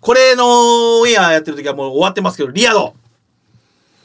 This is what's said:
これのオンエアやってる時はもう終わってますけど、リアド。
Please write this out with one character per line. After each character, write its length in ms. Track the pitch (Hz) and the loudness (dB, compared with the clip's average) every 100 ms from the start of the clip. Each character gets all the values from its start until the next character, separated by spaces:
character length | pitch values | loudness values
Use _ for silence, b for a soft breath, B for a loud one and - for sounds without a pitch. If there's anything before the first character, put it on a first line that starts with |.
こ 120 | - 247 | 2 2
れ 200 | 262 247 | 4 2
の 640 | 247 240 240 233 233 233 | 2 4 4 2 2 0
オ 40 | |
ン 80 | 240 | 2
エ 60 | 220 | 2
ア 140 | 175 | 2
や 80 | 160 | 0
っ 40 | |
て 80 | 156 | -2
る 40 | 143 | -8
時 100 | 143 | -8
は 80 | |
も 120 | 139 135 | -6 -6
う 20 | |
終 100 | 135 | -2
わ 80 | 185 | -4
っ 40 | |
て 60 | 196 | -2
ま 100 | 185 | -8
す 60 | - | -6
け 80 | |
ど、 60 | 139 | -8
リ 180 | 151 233 | -2 0
ア 60 | |
ド。 200 | 208 143 _ _ _ _ _ _ _ b b b b | 0 -4 _ _ _ _ _ _ _ b b b b